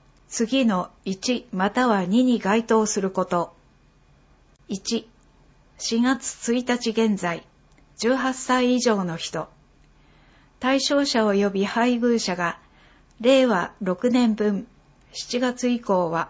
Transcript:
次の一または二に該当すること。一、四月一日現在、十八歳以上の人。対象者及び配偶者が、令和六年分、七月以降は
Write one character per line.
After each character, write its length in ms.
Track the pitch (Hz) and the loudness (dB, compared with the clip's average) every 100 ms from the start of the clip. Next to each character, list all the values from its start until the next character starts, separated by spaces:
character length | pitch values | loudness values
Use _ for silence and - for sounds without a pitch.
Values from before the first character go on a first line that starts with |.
| _ _ - | _ _ -12
次 380 | - 226 269 240 | -4 0 2 2
の 240 | 185 170 _ | 0 -2 _
一 420 | - 190 - 240 - | -10 -6 -2 -4 -4
ま 180 | 185 196 | -2 -2
た 180 | 220 254 | 2 2
は 160 | 202 | 2
二 180 | 180 220 | 2 2
に 160 | 254 226 | 4 2
該 260 | 190 220 | 2 0
当 200 | 226 220 | 2 2
す 160 | 214 214 | 2 -2
る 100 | 190 | -2
こ 140 | 190 | -2
と。 300 | 180 175 165 - _ _ _ _ _ _ _ _ _ _ - | -2 -2 -4 -10 _ _ _ _ _ _ _ _ _ _ -10
一、 400 | 196 - 226 - _ _ _ _ _ _ - | -10 -6 -6 -6 _ _ _ _ _ _ -12
四 220 | - 226 | -4 0
月 520 | 247 262 - - - | 2 0 -4 -8 -2
一 100 | 240 | -2
日 260 | 247 247 226 | 0 -2 -2
現 280 | 220 226 196 | 0 0 0
在、 280 | 175 165 - _ _ _ _ - | -4 -6 -12 _ _ _ _ -4
十 180 | 220 | -2
八 200 | 262 262 | 0 -2
歳 400 | 254 - 254 247 | -4 -2 2 2
以 60 | 247 | 2
上 240 | 247 208 | 2 0
の 120 | 180 165 | -2 -6
人。 320 | - 165 - _ _ _ _ _ _ _ _ _ _ _ | -8 -8 -10 _ _ _ _ _ _ _ _ _ _ _
対 200 | 247 269 | 0 0
象 240 | 269 285 277 | 2 0 2
者 200 | 240 214 | 2 2
及 240 | 196 202 | 2 2
び 140 | 196 | 0
配 340 | 202 233 247 247 | -2 0 0 2
偶 200 | 240 233 | 2 0
者 180 | - 175 | -2 -4
が、 240 | 170 - _ _ - _ _ - | -4 -6 _ _ -20 _ _ -2
令 260 | 226 269 254 | 4 4 4
和 260 | 190 170 - | 2 -2 -6
六 300 | 185 180 247 | -6 -2 0
年 240 | 247 240 | 2 2
分、 320 | 214 208 202 233 _ _ _ _ | 2 0 -2 -6 _ _ _ _
七 280 | - - 240 | -16 -8 -2
月 280 | 247 247 247 | -2 -2 -2
以 120 | 240 | -2
降 300 | 233 185 170 | 0 0 0
は 180 | 165 | -2